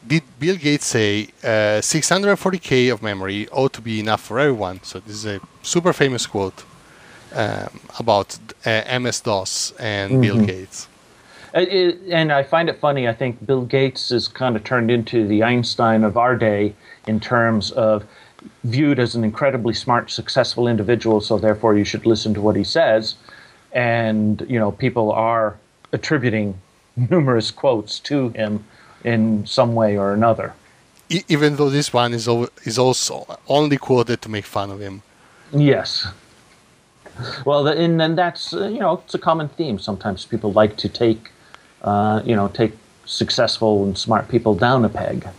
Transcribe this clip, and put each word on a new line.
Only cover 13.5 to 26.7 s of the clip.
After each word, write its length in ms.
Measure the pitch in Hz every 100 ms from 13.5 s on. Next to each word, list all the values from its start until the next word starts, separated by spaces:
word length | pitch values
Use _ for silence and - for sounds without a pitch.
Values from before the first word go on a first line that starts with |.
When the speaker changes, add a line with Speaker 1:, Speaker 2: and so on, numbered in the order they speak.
| 135
Speaker 2:
Gates 460 | 127 139 135 131 -
is 180 | 123 -
kind 280 | - 131 110
of 80 |
turned 260 | 104 127 117
into 360 | 120 113 120 104
the 160 | 104
Einstein 640 | 110 123 120 - 117 110
of 120 | 110 107
our 180 | 120 123
day 380 | 113 104 104 104 - - -
in 120 | 107
terms 500 | - 123 117 113 98
of 340 | - 110 107 107 - - _ - _
viewed 340 | 123 120 151 135
as 160 | 120
an 100 | 120
incredibly 480 | 110 107 143 131 117
smart, 380 | 113 - 120 -
successful 560 | - 113 - 120 - 120
individual, 520 | 113 101 110 113 107
so 180 | 104 107
therefore 400 | 107 107 113 104
you 60 |
should 200 | 101 104
listen 300 | - 110 110
to 60 | 104
what 160 | 104 104
he 80 |
says. 500 | 98 160 160 110 110 - - - - _ _
And, 720 | 127 120 117 113 110 107 104 -
you 100 | 120
know, 120 | 107
people 400 | 98 131 120 107
are 440 | - 113 117 107 95 _ _ -
attributing 680 | 113 - 156 123 110 104 95 _